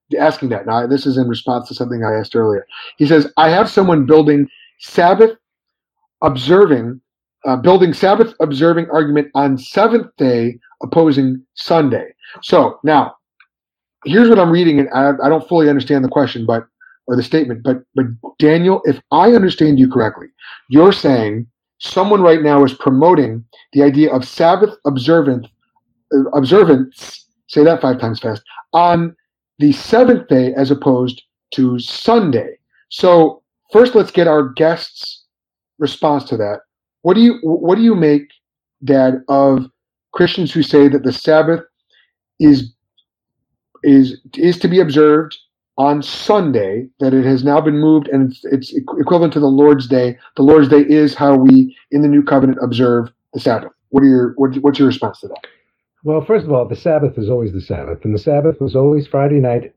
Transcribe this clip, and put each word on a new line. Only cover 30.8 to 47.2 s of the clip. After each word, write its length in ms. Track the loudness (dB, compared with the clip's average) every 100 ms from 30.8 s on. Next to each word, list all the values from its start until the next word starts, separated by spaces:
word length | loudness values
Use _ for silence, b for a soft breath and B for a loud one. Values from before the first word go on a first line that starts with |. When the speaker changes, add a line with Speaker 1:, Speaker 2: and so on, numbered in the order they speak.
| 0 -2 -2 -8 _ _ _
Speaker 1:
to 240 | -2 -2 -2
Sunday. 800 | -8 -6 0 0 0 -4 -6 -14 _ _ _
So 520 | -2 2 4 2 -2 _ _ _
first, 220 | 2 4
let's 160 | 2 0
get 160 | 0 0
our 200 | 0 -2
guests' 720 | -2 -2 -2 -10 -18 -20 -20 _ _ _ _ _ -8
response 460 | -8 -4 -2 -2
to 120 | -4 -6
that. 240 | -6 -8 _ _ _ _
What 120 | -2
do 60 | 4
you, 160 | 2 2
what 340 | -4 -2 0 0
do 60 |
you 120 | 2 2
make, 320 | 2 0 -4 _ _ _ _ _
Dad, 380 | -2 2 2 -2 -2
of 380 | 0 2 0 -4 _ _ _ _
Christians 400 | -2 -2 -2 -4
who 100 | -4
say 260 | 2 4 4
that 140 | 2
the 80 | -4
Sabbath 500 | -4 0 0 0 -4 -8 _ _ _ _ _ _ 0
is, 340 | 2 4 -2 _ _ _ _ _ _ _ _ _ _ _
is, 380 | 4 4 4 -4 _
is 240 | -2 -2 0
to 100 | 0
be 120 | 0
observed 560 | 2 2 2 2 -2 -12 _ _ _ -4
on 240 | -2 -2
Sunday, 880 | -6 -8 -2 0 0 -2 -4 -6 -10 -6
that 160 | -2
it 100 | 0